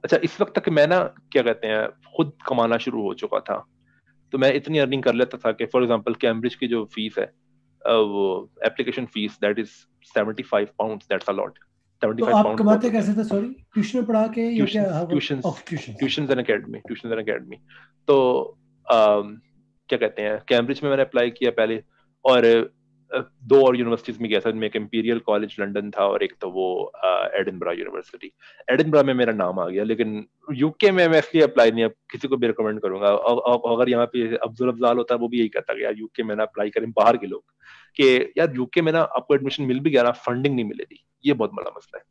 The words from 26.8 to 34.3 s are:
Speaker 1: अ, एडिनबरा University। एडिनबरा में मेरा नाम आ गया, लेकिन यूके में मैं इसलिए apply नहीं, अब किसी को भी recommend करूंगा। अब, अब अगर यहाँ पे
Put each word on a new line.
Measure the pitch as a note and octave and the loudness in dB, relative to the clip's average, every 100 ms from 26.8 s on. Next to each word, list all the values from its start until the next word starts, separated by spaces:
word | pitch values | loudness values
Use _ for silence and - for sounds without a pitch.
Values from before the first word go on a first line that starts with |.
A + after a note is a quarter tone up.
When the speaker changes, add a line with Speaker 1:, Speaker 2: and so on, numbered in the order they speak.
Speaker 1:
अ, | F#2+ - F#2 F#2 F#2+ | -8 -4 -2 0 -2
एडिनबरा | G2 F#2+ F#2 F2+ | -4 -4 -6 -8
University। | F2+ F#2+ F#2 - F#2 - _ - - - | -6 -10 -12 -14 -20 -20 _ -20 -14 -2
एडिनबरा | C3 D#3 D3 | 0 4 4
में | C3+ | 4
मेरा | B2+ A#2 | 2 0
नाम | G#2+ F2+ F#2+ | 0 -2 -2
आ | F2 | -4
गया, | F#2+ | -2
लेकिन | G#2+ A2 A2 G#2+ - _ - | -2 -2 -2 -4 -12 _ -10
यूके | B2+ D3+ - G3+ | -2 -2 2 2
में | F#3 E3+ | 4 4
मैं | D#3+ | 4
इसलिए | - E3 | 2 2
apply | C#3+ B2 A#2 | 4 6 4
नहीं, | A2+ | 4
अब | A2+ - - | -2 -2 -18
किसी | A#2+ C3+ | -10 -4
को | C3 | 0
भी | A#2 | 0
recommend | A2 G#2+ G#2+ | 0 -2 -2
करूंगा। | G2+ F#2+ G2+ | -4 0 2
अब, | G2+ A2+ A#2 A#2+ | 2 2 0 2
अब | A#2+ | 0
अगर | A#2 A#2 B2 | 2 0 2
यहाँ | A#2+ | 2
पे | A#2+ B2 A2+ | 0 -2 -2